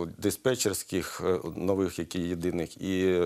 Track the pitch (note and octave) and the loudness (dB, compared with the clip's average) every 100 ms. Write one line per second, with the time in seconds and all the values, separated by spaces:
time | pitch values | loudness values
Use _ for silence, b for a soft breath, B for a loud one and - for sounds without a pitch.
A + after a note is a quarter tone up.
0 | E2+ - G#2 - C3 B2 G#2 F#2+ - F#2+ | -2 -2 0 2 0 2 0 -2 -2 -4
1 | D#2+ - F2+ F2+ E2 E2 F2+ G2 F#2 - | -4 -2 0 0 -2 -2 0 2 0 -2
2 | E2 F#2 F2 F2 F2 E2+ D#2 - F#2 F#2 | -4 -4 -2 -2 0 0 -4 -4 -2 2
3 | F#2 F2+ | 4 4